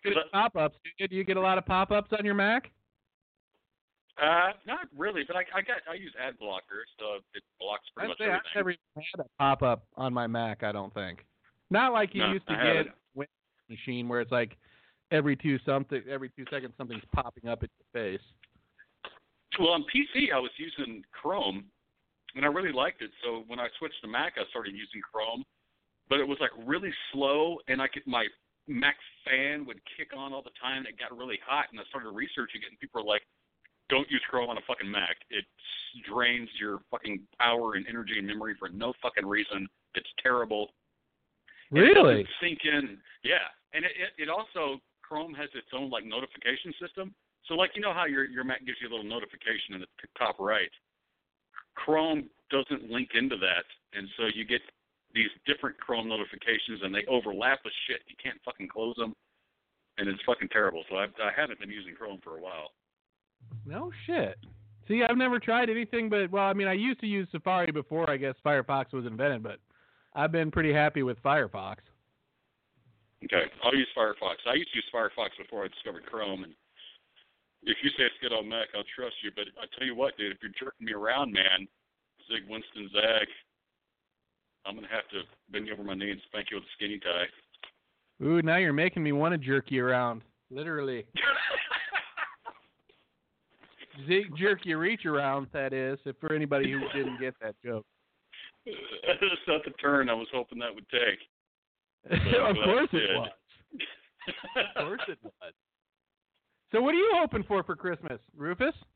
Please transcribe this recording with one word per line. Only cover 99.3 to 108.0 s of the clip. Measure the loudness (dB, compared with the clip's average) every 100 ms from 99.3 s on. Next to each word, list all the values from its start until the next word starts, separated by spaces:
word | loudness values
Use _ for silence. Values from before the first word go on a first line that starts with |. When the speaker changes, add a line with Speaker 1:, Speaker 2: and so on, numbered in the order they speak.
| 0 0
Speaker 2:
not | 0
the | -2 -2
turn | 4 4 4
I |
was | 0 -2
hoping | -4 -6 -6
that | -8
would | -8 -2
take. | 2 2 0 -8 _ _ _ _ _ _ _ 0
Speaker 1:
<laughs> |
Speaker 2:
But | 2 6
Speaker 1:
Of | 6 6
Speaker 2:
I'm |
glad | 4 6
Speaker 1:
course | 6 4
Speaker 2:
it | 2
Speaker 1:
it | 2
Speaker 2:
did. | 0
Speaker 1:
was. | -2 -10 _ -20 _ -10 -10 -10 _ _ -12 -10 -6 -4
Of | -4 -4
course | -4 -6 -8
it | -10
was. | -16 _ -20 _ _ _ _ _ _ _ _ _ _ _ _
So | 2
what | 4
are | 6
you | 6
hoping | 6 4 0
for | 0 0
for | 0 -4
Christmas, | -4 -6